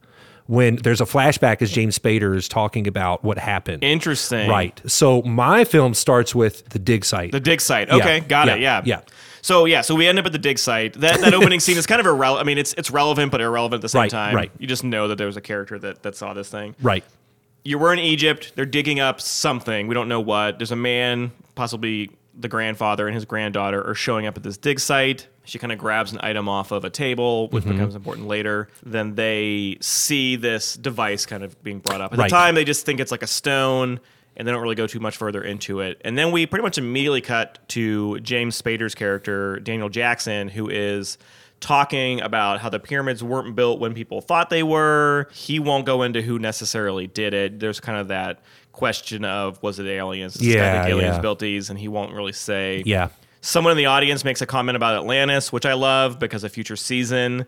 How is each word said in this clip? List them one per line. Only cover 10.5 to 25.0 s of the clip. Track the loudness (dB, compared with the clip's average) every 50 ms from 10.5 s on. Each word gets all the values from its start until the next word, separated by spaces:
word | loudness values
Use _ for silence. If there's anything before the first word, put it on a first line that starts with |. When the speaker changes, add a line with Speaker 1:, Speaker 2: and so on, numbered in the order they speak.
| 0 0
Speaker 2:
site. | 0 0 0 0 0 -2 -2
That, | 0 2 4 4 6
that | 6 6 8
opening | 8 6 6 4 4
scene | 2 2 2 2
is | 2
kind | 2 2 4
of | 4 4
irrele-, | 4 4 4 2 2 2
I | 2
mean, | 0 0 0
it's, | 0 -2 -4 -6
it's | -6 -2
relevant, | 2 2 4 4 4 2 2 2
but | 2 0
irrelevant | 0 2 0 0 0 0 -2 -2
at | -2
the | 0
same | 2 4
Speaker 1:
Right, | 2 2
Speaker 2:
time. | 2 -2 0 0 2
Speaker 1:
right. | 0 0 -2 -6 -10
Speaker 2:
You | -6
just | -4 -4 -4 -2
know | -2 -2 0 0 0
that | -2 -2
there | -2 -4
was | -4 -6
a |
character | -8 -8 -6 -6 -6 -8 -10 -12
that, | -10 -10 -10 -10
that | -10 -10 -10
saw | -10 -10 -10 -10
this | -10 -10 -10
thing. | -10 -12 -12 -12 -8 -2
Speaker 1:
Right. | 0 0 0 0 -2 _ _ _ _ _ _ _ _ _ _ _ -6
Speaker 2:
You | -4 -2 2
were | 4 4 4
in | 4
Egypt. | 2 2 2 4 4 2 2 0 -4 -10 -6
They're | -4 -4
digging | -2 0 0 0 0 0 2
up | 2 0 0 -2
something. | -4 -6 -4 -2 0 0 0 -2 -2 -4 -4 -2 -2
We | -2 -2
don't | -2 -2 -2
know | -2 -2
what. | 0 0 0 0 0 0 -2 -4
There's | -6 -6
a | -4
man, | -4 -2 0 0 0 0 0 0 -2 -4 -6 -8 _ -20 _ -8
possibly | -6 -6 -6 -6 -6 -4 -4 -4 -4 -6 -8 -10 _ _ _ _
the | -12 -10 -6
grandfather | -4 -2 -2 -2 -2 -2 -2 -2 0 0 -2 -4
and | -4
his | -6 -6
granddaughter, | -6 -6 -4 -4 -2 -2 -2 -2 0 -2 -2 -2 -4
are | -4
showing | -4 -2 -2 -2 -2 -2
up | -4 -8
at | -8
this | -10 -12 -10 -6
dig | -4 -4 -2 -2
site. | -2 0 0 2